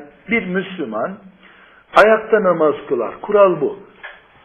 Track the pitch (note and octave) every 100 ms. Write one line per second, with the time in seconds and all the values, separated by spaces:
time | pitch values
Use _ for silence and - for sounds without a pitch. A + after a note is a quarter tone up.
0 | - _ - A3+ F#3 F3+ F#3+ F#3 C3+ G#2+
1 | C#3+ G3 - _ _ _ _ _ _ -
2 | G#3 A3 G#3+ G#3+ F#3+ E3+ D#3 C#3 - C3
3 | G#2+ - - G3+ G3 E3 B2+ - - _
4 | - - _ _